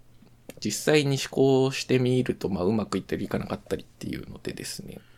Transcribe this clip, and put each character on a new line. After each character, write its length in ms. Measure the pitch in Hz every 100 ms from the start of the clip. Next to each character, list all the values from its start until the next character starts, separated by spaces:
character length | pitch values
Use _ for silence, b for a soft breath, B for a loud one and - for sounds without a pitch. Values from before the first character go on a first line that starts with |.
| - - - - - -
実 340 | - - -
際 120 | 151 139
に 120 | 135
施 120 | -
行 420 | - 135 131 131
し 140 | - -
て 140 | 127
み 220 | 127 127
る 120 | - -
と、 140 | -
ま 120 | -
あ、 20 |
う 80 | 90
ま 140 | 110 98
く 120 | 95
い 40 |
っ 20 |
た 120 | - 85
り 100 | 101
い 20 |
か 100 | 104
な 80 | -
か 100 | -
っ 40 |
た 160 | - -
り 80 |
っ 20 | -
て 220 | - -
い 80 | -
う 120 | -
の 100 | -
で 120 | -
で 120 | - -
す 140 | -
ね。 200 | - - -